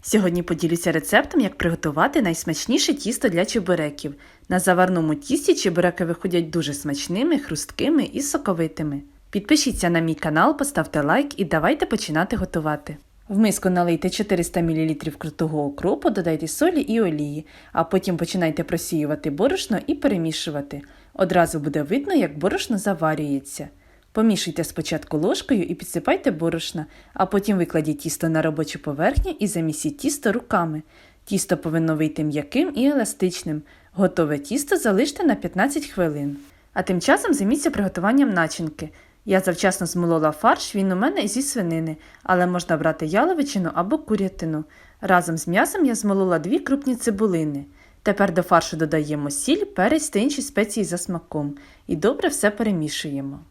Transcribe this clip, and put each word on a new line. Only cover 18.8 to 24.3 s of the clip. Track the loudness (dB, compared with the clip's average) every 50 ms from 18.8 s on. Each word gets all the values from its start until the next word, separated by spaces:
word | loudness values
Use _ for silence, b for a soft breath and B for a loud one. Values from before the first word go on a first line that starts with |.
| -2 -2 -2 -2 0 0 -2 -2 -2 -4
борошно | 0 2 2 2 2 0 -2 -2 -2 -2 0 -2
і | -4
перемішувати. | 0 2 0 2 2 -2 -2 -4 -4 -6 -6 -6 -6 -6 -8 -10 -14 -14 B B B B B B
Одразу | -2 0 2 4 4 2 2 0 -4
буде | -4 -2 -2 -2 -2
видно, | 0 -2 -2 -2 0 2
як | 2 2 0 -2 -2
борошно | -2 -2 0 -2 -4 -2 -4 -2
заварюється. | 0 -2 -2 0 0 0 0 0 -2 -2 -4 -4 -4 -8 -14 -12 -14 -14 b b b b b b b b _
Помішуйте | 2 4 4